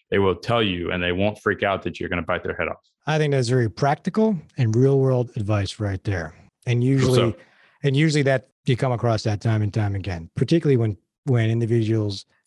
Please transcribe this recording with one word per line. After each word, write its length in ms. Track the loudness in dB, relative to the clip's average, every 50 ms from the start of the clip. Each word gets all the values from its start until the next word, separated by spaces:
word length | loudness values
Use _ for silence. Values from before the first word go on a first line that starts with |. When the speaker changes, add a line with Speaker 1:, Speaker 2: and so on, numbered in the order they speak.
| _ _
Speaker 1:
they 80 | 0 0
will 160 | 2 0 0
tell 260 | -2 -2 -2 0 0
you, 300 | 0 0 -2 -4 -4 -4
and 100 | -4 -2
they 100 | -2 -2
won't 280 | 0 0 0 -2 -2 -2
freak 240 | -4 -4 -2 0 0
out 200 | 0 0 -2 -4
that 160 | -8 -8 -8
you're 100 | -6 -4
gonna 120 | -4 -4
bite 220 | -2 -2 -4 -4 -4
their 120 | -6 -6
head 120 | -4 -4
off. 100 | -6 -6 -10 _ _ _ _ _
Speaker 2:
I 120 | -2 0
think 140 | 0 0 2
that's 180 | 2 0 0 2
very 200 | 2 2 0 0
practical 680 | 0 0 0 0 0 0 -4 -4 0 0 0 0 0 -2 -6 -10 _
and 180 | -2 0 2 4
real 240 | 4 4 4 4 4
world 320 | 4 2 2 0 -2 -2 -6
advice 440 | -6 -2 0 0 0 -2 -4 -6 -6
right 240 | -6 -4 -6 -6 -4
there. 320 | -4 -4 -4 -6 -8 -12 -18 -20 _ _ _ _
And 180 | -2 -2 0 2
usually, 320 | 2 2 2 2 4 4
Speaker 1:
So 200 | 4 2 0 -2 -6 -14 _ _ _ _ _ _ _ -2
Speaker 2:
and 140 | 0 2
usually 260 | 2 2 2 2 2 2
that 260 | 2 2 0 -2 _ _ _ _
you 120 | -2 0
come 140 | 0 0 -2
across 320 | 0 0 0 0 0 0 0
that 180 | -2 -4 -2
time 200 | 0 0 0 0
and 120 | 0 -2 -2
time 200 | -2 -2 -2 -4
again, 340 | -4 -6 -6 -8 -8 -10 -10 _
particularly 420 | -4 0 2 2 2 2 2 2
when, 200 | 2 2 0 -4 -6 _ _ _ _ _
when 240 | 0 0 2 2 0
individuals 760 | 0 0 0 0 0 0 2 0 0 0 -2 -4 -6 -8 -12 _ _ _ _